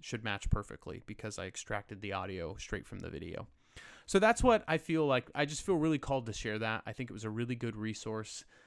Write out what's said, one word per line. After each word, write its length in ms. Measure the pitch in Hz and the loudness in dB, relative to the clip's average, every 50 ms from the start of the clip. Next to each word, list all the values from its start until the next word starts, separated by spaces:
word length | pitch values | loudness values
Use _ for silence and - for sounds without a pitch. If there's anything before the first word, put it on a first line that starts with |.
should 220 | - - - 110 113 | -10 -6 -6 -4 -2
match 260 | 110 101 98 - - | -2 -2 -2 0 4
perfectly 520 | - 107 101 - - - - 80 80 - - | 4 4 4 2 -8 -12 -10 -10 -10 -10 -10
because 340 | - 107 - - 107 104 - | -12 -12 -8 -8 -8 -6 -6
I 60 | 95 | -6
extracted 560 | 95 - - - - 104 104 101 - 107 95 | -8 -8 -8 -8 -4 -4 -4 -4 -6 -10 -8
the 120 | 104 101 95 | -6 -4 -4
audio 420 | 95 92 98 92 90 85 78 95 - | -4 -4 -4 -4 -4 -4 -6 -6 -8
straight 300 | - - - 92 - - | -8 -6 -6 -6 -6 -6
from 120 | - - | -10 -8
the 100 | 82 82 | -8 -8
video. 380 | 82 73 85 85 - - - - - _ _ _ - - - - - - - | -8 -8 -8 -8 -8 -10 -10 -12 -16 _ _ _ -20 -20 -18 -18 -20 -18 -4
So 140 | - - 196 | 2 2 6
that's 240 | 208 220 233 - - | 6 6 6 6 8
what 200 | 254 226 208 - - | 8 8 6 6 4
I 100 | 160 156 | 0 2
feel 280 | - - 165 160 151 | 2 2 2 4 6
like. 240 | 143 131 123 - - - | 6 6 4 2 0 0
I 120 | 143 147 | 0 0
just 200 | 143 156 - - | 0 0 -2 0
feel 100 | - 185 | 2 2
really 240 | 160 151 160 156 143 | 4 4 4 4 2
called 260 | - - 139 135 117 | 2 0 0 0 0
to 80 | 110 101 | -2 -4
share 260 | - - 113 107 107 | -4 -2 -2 -2 0
that. 240 | 110 110 110 - - | 0 0 -2 -2 -4
I 60 | - | -6
think 180 | 107 - 127 117 | -6 -6 -6 -6
it 40 | - | -6
was 100 | 107 110 | -6 -6
a 60 | 110 | -4
really 260 | 107 113 120 120 127 | -2 -2 -2 -2 -2
good 200 | 117 120 117 110 | -2 -2 -4 -4
resource. 680 | 107 107 110 107 - - 113 110 110 107 - - - - - - - - | -2 -4 -4 -4 -4 -6 -6 -6 -6 -6 -8 -10 -14 -14 -16 -20 -20 -20